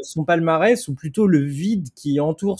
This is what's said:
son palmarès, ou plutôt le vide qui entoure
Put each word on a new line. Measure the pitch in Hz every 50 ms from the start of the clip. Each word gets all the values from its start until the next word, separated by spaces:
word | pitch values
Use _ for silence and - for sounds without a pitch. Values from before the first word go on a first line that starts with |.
| 139
son | - - 160 147
palmarès, | 175 170 165 165 165 160 160 185 226 247 240 -
ou | - 135
plutôt | - - 151 - 214 214
le | 190 170 147 139
vide | 143 139 143 175 214 226 190 151 127 -
qui | - - 147 139 143
entoure | 147 160 160 - 196 196 190